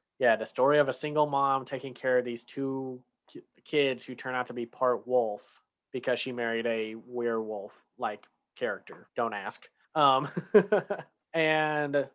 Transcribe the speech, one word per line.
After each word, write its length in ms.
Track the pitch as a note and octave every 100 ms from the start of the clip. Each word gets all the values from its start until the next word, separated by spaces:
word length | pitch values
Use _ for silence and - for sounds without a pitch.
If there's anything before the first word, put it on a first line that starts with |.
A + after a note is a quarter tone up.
| _ -
yeah, 160 | B2 A2
the 100 | A2
story 320 | - C3+ D3
of 100 | C3+
a 40 |
single 340 | B2+ D3+ D3 D3
mom 380 | C#3 C#3 C3+
taking 280 | C3 C3 C3+
care 260 | B2+ C3 B2+
of 60 |
these 200 | B2 A#2
two 580 | - - C3+ C3+ C3 B2+ _ _ _
ki-, 140 | - - _
kids 400 | - D3+ C#3 B2
who 100 | -
turn 220 | A#2+ C3 B2+
out 100 | B2
to 80 |
be 120 | B2 A#2
part 380 | - B2+ A#2 A2+
wolf 580 | B2+ A2 G#2 - - _ _ _
because 280 | C3 C3 A#2+
she 100 | C3+
married 360 | A#2+ A#2 A2+ A#2
a 280 | A2+ A2
werewolf-like 1300 | A2+ A#2+ B2 A#2 A2+ G#2+ G#2+ G#2 - _ - A#2 G#2+ _ _ _
character. 540 | - A#2+ F#2+ - F2 - -
Don't 180 | A#2
ask. 340 | G#2 G2 - - _ _ D#3
Um, 340 | C#3+ C3 C#3+ - -
<laughs> 800 | G#3+ G3+ G3+ - G3+ - _ _
and 600 | E3 D#3 D#3 D#3 D3+ C#3+ C#3+
it, 140 | C3